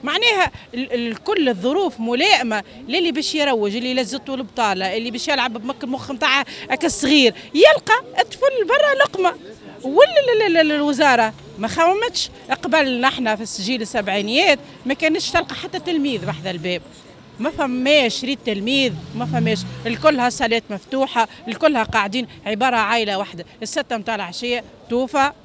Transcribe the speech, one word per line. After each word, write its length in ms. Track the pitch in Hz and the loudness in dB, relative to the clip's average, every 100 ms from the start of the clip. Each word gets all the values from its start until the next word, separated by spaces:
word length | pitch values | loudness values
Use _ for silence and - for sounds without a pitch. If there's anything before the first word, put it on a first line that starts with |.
معناها 480 | 254 339 466 403 330 - - | -4 0 2 2 0 -2 -12
ال-، 200 | 240 269 | -10 -4
ال-، 300 | 240 233 220 | -4 -4 -6
كل 260 | - 415 269 | -2 0 0
الظروف 500 | 196 233 330 370 - | 0 0 0 -2 -2
ملائمة 640 | 226 247 370 214 240 214 - 226 262 | -4 0 2 2 0 -4 -6 -18 -6
للي 240 | 311 339 | -2 -2
باش 240 | 285 - 311 | -2 -4 -2
يروج، 400 | 285 233 208 214 | 0 0 -2 -4
اللي 180 | 254 | -4
لزته 420 | 254 220 262 277 262 | -2 -4 -6 -8 -8
البطالة، 640 | 220 - 220 190 190 220 | -8 -2 -2 0 -2 -4
اللي 140 | 233 | -6
باش 160 | 233 311 | -6 -2
يلعب 260 | 277 254 | -2 -2
بمك 300 | 226 226 269 | -6 -10 -8
المخ 280 | 247 254 - | -6 -6 -8
متاع 340 | 254 285 269 - - - | -2 0 0 -2 -10 -6
هاك 140 | 269 320 | -2 -2
الصغير، 480 | - 277 302 240 - - 294 | 0 4 6 4 2 -4 6
يلقى 680 | 571 605 - 453 494 508 | 6 6 2 0 0 -2
الطفل 460 | - - 539 523 370 | -2 0 0 2 2
برا 360 | 539 605 539 | 2 4 4
لقمة. 300 | 554 381 359 - - 440 - - | 0 2 0 -2 -16 -20 -20 -10
ولا 360 | 262 311 605 659 539 440 | 0 6 8 6 4 4
ال-، 220 | 427 330 | 4 4
ال-، 0 | |
ال-، 140 | 311 | 4
الوزارة 640 | 302 294 269 294 240 220 - - - | 2 0 4 4 4 2 -2 -18 -8
ما 100 | 214 | -6
خممتش 600 | 311 330 392 480 - - - - 262 | 2 2 4 0 -4 -8 -10 -6 -6
قبل. 380 | - 311 277 247 | 0 2 2 0
نحن 340 | 262 262 233 214 | -2 0 -2 -2
في 80 | |
السجيل 380 | 220 - 190 254 | -6 -8 -4 -4
السبعينيات 800 | 214 240 202 202 202 262 381 285 - - 247 | -2 -4 -2 -2 0 2 4 2 -2 -12 -6
ما 80 | |
كانش 360 | 277 320 330 - | -2 0 0 0
تلقى 260 | 339 - - | -2 -2 -10
حتى 240 | - 370 | -8 -8
تلميذ 460 | 349 320 277 220 185 | -4 -2 0 -2 -4
بحذا 260 | 156 185 | -6 -8
الباب، 300 | 175 180 175 - - - - - - | -6 -4 -6 -6 -20 -20 -20 -20 -6
ما 100 | 240 | -6
فماش 720 | 320 277 247 262 302 240 - | -2 -2 0 4 4 4 -2
ريت 160 | 254 277 - | -6 -4 -4
تلميذ، 480 | 202 214 269 254 156 - 226 | -4 0 2 2 -2 -10 -6
ما 100 | 247 | -2
فماش، 340 | 247 233 214 - - 233 | 0 0 0 -4 -8 -6
الكلها 440 | 233 311 285 247 | 2 2 4 0
صالات 340 | 240 233 226 - | 0 -2 -2 -4
مفتوحة، 580 | 202 - 262 262 - 220 - - | -12 -6 -2 0 0 -2 -4 -10
الكلها 360 | 220 311 262 | 0 2 2
قاعدين 440 | 214 220 202 240 226 - 202 | 0 -2 0 -4 -6 -8 -6
عبارة 300 | 214 262 240 | 0 2 2
عائلة 420 | 208 233 208 196 | 0 0 0 -2
واحدة، 280 | 202 170 - - | -6 -10 -16 -14
الستة 360 | 226 320 - 233 | -6 -6 -4 -6
متاع 180 | 208 214 | -4 -6
العشية 480 | 175 175 240 240 - - - | -6 -8 -4 -4 -6 -20 -4
توفى 420 | 240 254 294 277 - | -2 0 0 0 0